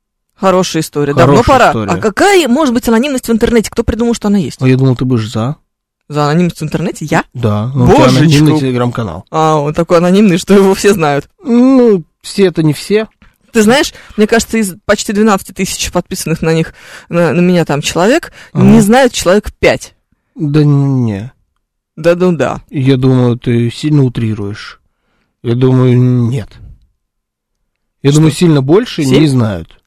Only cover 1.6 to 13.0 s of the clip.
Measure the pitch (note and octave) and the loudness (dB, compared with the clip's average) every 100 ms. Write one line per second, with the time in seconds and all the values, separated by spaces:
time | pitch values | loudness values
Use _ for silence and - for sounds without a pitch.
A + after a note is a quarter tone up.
1.6 | G3 B2+ G#2 F3 A3 - F#4 G4 C#4 B3+ | 2 0 -4 -4 -4 0 2 2 2 0
2.6 | D4+ A#3 - A3 C#4+ B3+ - A3+ A#3 A#3 | 0 -2 0 0 0 -4 -2 -2 0 0
3.6 | G3+ - A#3 A3 A#3 A#3+ G#3 G3+ C3+ - | -2 -4 -4 -2 -4 -2 -2 -2 -2 -2
4.6 | C3 C3 C3+ B2 B2+ B2 G#2+ A#2+ A#2 D3+ | 0 2 2 0 -2 -2 -4 -6 -6 -8
5.6 | _ _ _ _ - D3 D3 D#3 F3 - | _ _ _ _ -10 -4 0 0 -2 -4
6.6 | D#3 D#3 F3+ - D3+ E3 - B2+ A#2 G#2 | -8 -6 -6 -8 -4 -4 -6 -4 -4 -2
7.6 | A2+ C3+ B2 B3+ - B2+ D#3+ D3 D3+ D3+ | -4 0 2 4 4 4 2 4 2 2
8.6 | C3+ B2 A#2+ A#2+ G#2+ D#2+ - D#3+ D#3 D#3 | -2 -2 -4 -4 -8 -10 -8 -2 0 0
9.6 | D3 D3+ E3+ F3 F3+ F#3+ G#3+ E3+ - G3+ | -2 -4 0 2 2 2 2 0 2 4
10.6 | G3 F#3+ G3+ G3+ D3+ C#3+ - _ F4 A#3 | 4 2 0 0 0 -2 -6 _ -2 2
11.6 | C4 C4+ A#3+ G3 D3+ _ - - F#3 E3 | 4 4 4 2 -4 _ -10 0 0 2
12.6 | D#3 C#3+ - G3+ | -2 -2 -2 -4